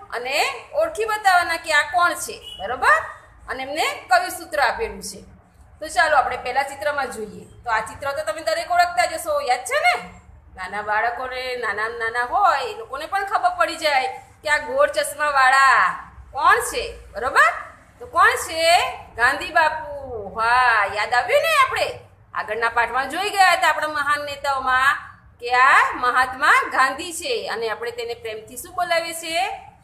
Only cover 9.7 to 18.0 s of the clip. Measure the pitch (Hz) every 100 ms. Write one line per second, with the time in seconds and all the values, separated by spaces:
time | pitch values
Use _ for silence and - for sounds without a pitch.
9.7 | 311 698 269 - - - - - 202 185
10.7 | 202 208 214 233 240 254 254 254 247 220
11.7 | 202 220 233 226 240 247 392 381 277 240
12.7 | 214 226 262 320 392 403 392 359 359 330
13.7 | 320 311 269 254 - - _ 302 294 294
14.7 | 262 294 571 - 294 294 277 262 269 269
15.7 | 226 185 170 - - - 269 330 453 -
16.7 | 269 175 - - 202 262 - 640 - -
17.7 | - _ -